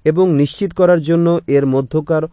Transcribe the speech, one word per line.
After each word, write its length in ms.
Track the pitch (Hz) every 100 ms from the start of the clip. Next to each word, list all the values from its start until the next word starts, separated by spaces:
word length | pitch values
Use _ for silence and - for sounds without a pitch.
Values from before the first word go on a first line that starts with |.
এবং 280 | 156 156 185
নিশ্চিত 400 | 143 143 - 196
করার 300 | 180 180 175
জন্য 380 | 147 165 170 170 -
এর 200 | 139 139
মধ্যকার 560 | 135 131 156 151 156 156